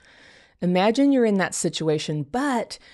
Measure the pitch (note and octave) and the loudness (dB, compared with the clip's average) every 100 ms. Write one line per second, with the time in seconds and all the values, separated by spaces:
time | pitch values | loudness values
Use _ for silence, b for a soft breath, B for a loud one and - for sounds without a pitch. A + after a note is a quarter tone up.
0 | b b b b b b F3 F3+ G3+ A#3 | b b b b b b 0 2 2 2
1 | C#4 C4+ A3+ G3 E3+ - E3+ - D#3+ D3+ | 4 4 2 2 0 -2 -4 -2 -2 -2
2 | - D3+ C#3 A#3+ C#4+ B3 - - b | -2 -6 -4 -4 -2 -2 -4 -12 b